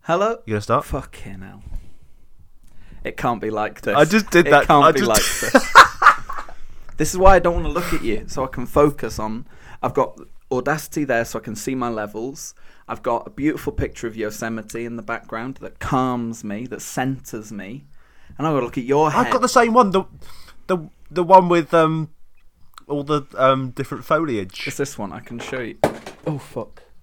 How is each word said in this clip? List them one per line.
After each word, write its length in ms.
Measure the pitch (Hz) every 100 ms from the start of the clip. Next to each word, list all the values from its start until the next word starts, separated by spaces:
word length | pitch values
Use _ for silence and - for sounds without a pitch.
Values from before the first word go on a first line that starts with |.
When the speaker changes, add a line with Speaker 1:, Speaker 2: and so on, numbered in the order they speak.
| -
Speaker 1:
Hello? 200 | 170 208 233 -
Speaker 2:
You 100 | 107
gonna 60 |
start? 220 | 104 127
Speaker 1:
Fucking 560 | - 139 - - - 95
hell. 240 | 95 98 - - - - - - - - - - - - - -
It 140 | - -
can't 240 | 127 117
be 100 | 107
like 300 | 107 107 -
this. 160 | - 104
Speaker 2:
I 80 |
just 260 | 160 214 202
did 160 | 170 151
Speaker 1:
It 40 |
Speaker 2:
that. 180 | 143 -
Speaker 1:
can't 160 | 147
Speaker 2:
I 80 | 151
Speaker 1:
be 80 | 143
Speaker 2:
just 80 | 117
Speaker 1:
like 460 | 107 - - 110
Speaker 2:
<laughs> 0 |
Speaker 1:
this. 180 | 254 - - - - - - - - - - - - - -
This 140 | 156
is 40 | 180
why 180 | 190 185
I 20 |
don't 140 | 175 170
wanna 140 | 156
look 240 | 147 170
at 100 | -
you, 220 | 117 107 -
so 160 | -
I 40 | 131
can 180 | - 123
focus 540 | 147 147 139 120 113
on, 280 | 107 110 - - - -
I've 120 | 123
got 260 | 139 - - - - -
Audacity 540 | 127 131 156 - - 139
there 180 | 117
so 160 | 117 110
I 20 |
can 140 | 117 107
see 200 | - 131
my 120 | 120
levels. 680 | 110 107 107 123 151 - - - - -
I've 120 | 113
got 240 | 131 117 -
a 40 |
beautiful 420 | - 143 175 -
picture 340 | - 123 - 117
of 120 | 110
Yosemite 680 | 107 104 113 113 107 117
in 140 | 117 117
the 40 |
background 580 | 107 117 - 113 123 131
that 180 | - -
calms 640 | - 135 127 123 117 113
me, 240 | 107 101 123
that 140 | 101
centers 680 | - - 131 131 - 113 107
me. 320 | 104 95 135 - - - - - -
And 80 | 151
I've 60 |
gotta 120 | 143 120
look 120 | 135
at 60 |
your 280 | 120 143 156
head. 160 | 147 247
Speaker 2:
I've 40 |
got 80 | 254
the 60 | 247
same 240 | 254 233
one, 200 | 233 208
the, 120 | 185 185 - - - - - -
the, 220 | 180 156 _ -
the 140 | 151
one 240 | 170 190 175
with, 260 | 175 151
um, 360 | 170 160 160 156 - - - - _ - - -
all 200 | 147 143
the, 160 | 147 139 -
um, 320 | 131 135 131
different 340 | 131 135 135
foliage. 640 | - 156 160 110 92 - 143
Speaker 1:
It's 80 | -
this 220 | 139 -
one, 160 | 101
I 80 | 80
can 180 | - 120
show 220 | - 131
you. 160 | 113 - - - - - -
Oh, 100 | 143
fuck. 460 | - 127 107 - - -